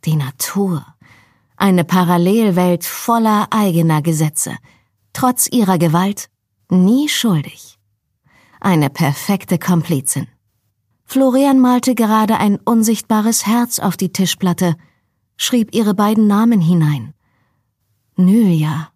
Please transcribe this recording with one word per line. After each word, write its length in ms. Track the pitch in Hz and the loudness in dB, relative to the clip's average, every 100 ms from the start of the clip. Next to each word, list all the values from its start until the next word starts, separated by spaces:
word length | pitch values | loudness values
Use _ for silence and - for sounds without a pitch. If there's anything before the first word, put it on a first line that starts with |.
| - | -2
Die 100 | 156 | -4
Natur, 680 | 135 - - 196 196 170 - _ _ - _ _ _ _ | -4 -8 -8 -4 -4 -4 -8 _ _ -20 _ _ _ _
eine 260 | 202 180 | 0 2
Parallelwelt 1000 | 165 185 175 180 175 220 214 180 180 175 - | 2 0 2 2 2 2 2 2 0 0 -4
voller 640 | - - 233 220 208 - | -10 -2 0 2 0 0
eigener 500 | 220 208 170 165 156 | 0 0 2 2 0
Gesetze, 560 | 156 156 156 - - - _ _ _ _ _ | 0 -2 -2 -2 -8 -10 _ _ _ _ _
trotz 340 | - 254 247 - | -2 -2 0 -2
ihrer 260 | 254 196 185 | 0 0 2
Gewalt 520 | 170 165 190 202 - _ _ _ _ | 2 0 -2 -6 -14 _ _ _ _
nie 380 | 185 185 247 294 | 2 4 2 0
schuldig. 720 | - 233 165 143 - - _ _ _ _ _ _ _ _ _ | -2 0 -2 -4 -16 -20 _ _ _ _ _ _ _ _ _
Eine 300 | - 170 139 | -2 0 0
perfekte 680 | - 147 143 - 196 - 175 | -2 -2 -2 -4 -6 -4 -6
Komplizin. 680 | - 175 156 147 131 - - _ _ _ _ _ _ _ _ | -2 -2 0 -4 -4 -6 -8 _ _ _ _ _ _ _ _
Florian 540 | 262 262 254 277 269 | 0 2 2 2 4
malte 340 | 254 247 254 | 4 2 0
gerade 440 | 240 220 220 214 220 | 0 0 2 2 0
ein 200 | 208 202 | 0 -2
unsichtbares 880 | - 233 220 214 - 214 214 226 202 | 0 0 0 -2 -2 0 0 -2 0
Herz 320 | 233 240 - | 0 -2 -4
auf 200 | 190 170 | -4 -4
die 140 | 185 | -6
Tischplatte, 640 | - 185 - 190 175 180 160 _ _ _ _ _ _ | -2 -2 -2 -2 0 -2 -2 _ _ _ _ _ _
schrieb 380 | - 247 226 226 | -2 -2 -2 -2
ihre 180 | 214 | -2
beiden 320 | 202 208 220 214 | 0 0 2 2
Namen 340 | 202 233 226 | 2 2 2
hinein. 520 | 160 175 156 147 113 - _ _ _ _ _ _ _ _ _ - | 2 2 2 -2 -8 -18 _ _ _ _ _ _ _ _ _ 0
"Nylja. 760 | 180 214 208 165 151 156 151 | 2 4 2 2 -2 -4 -10